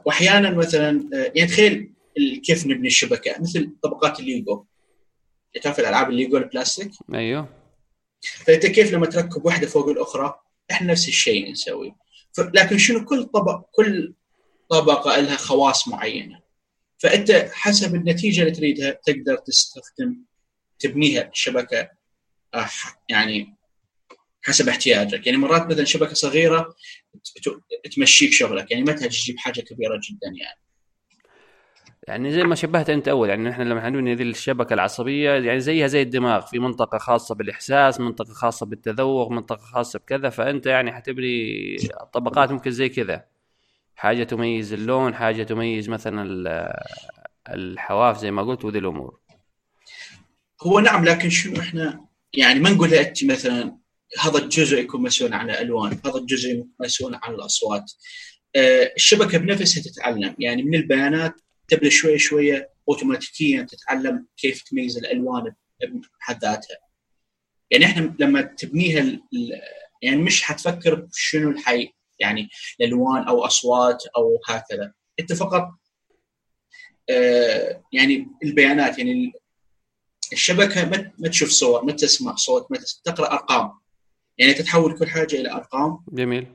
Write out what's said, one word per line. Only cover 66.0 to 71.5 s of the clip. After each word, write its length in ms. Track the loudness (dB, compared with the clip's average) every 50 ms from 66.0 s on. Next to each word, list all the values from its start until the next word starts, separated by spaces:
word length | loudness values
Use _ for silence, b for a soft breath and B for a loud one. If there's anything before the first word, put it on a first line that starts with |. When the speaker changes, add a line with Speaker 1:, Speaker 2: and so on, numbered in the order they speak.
| -14 _ _ _
Speaker 1:
بحد 220 | -10 -10 -8 -4 -4
ذاتها. 340 | -4 -4 -4 -8 -14 -20 -20 _ _ _ _ _ _ _ _ _ _ _ _ _ _ _ _ _ _
يعني 140 | 4 6 6
إحنا 300 | 6 4 2 -2 -2 0 0
لما 240 | 2 2 4 2 0
تبنيها 580 | -2 -8 -14 -12 -6 -2 -2 0 0 0 0
ال-، 220 | 0 0 -2 -6 -10 _ -8
ال-، 260 | -8 -6 -6 -10 -12 -14 -18 -20 -20 -20 -20 _ _ -4
يعني 140 | 0 0
مش 260 | 2 2 2 0 0 -2
حتفكر 640 | -4 -6 -6 -4 -6 -6 -2 0 0 0 0 -4 -10 -8
شنو 380 | -6 -4 -2 -2 0 0 0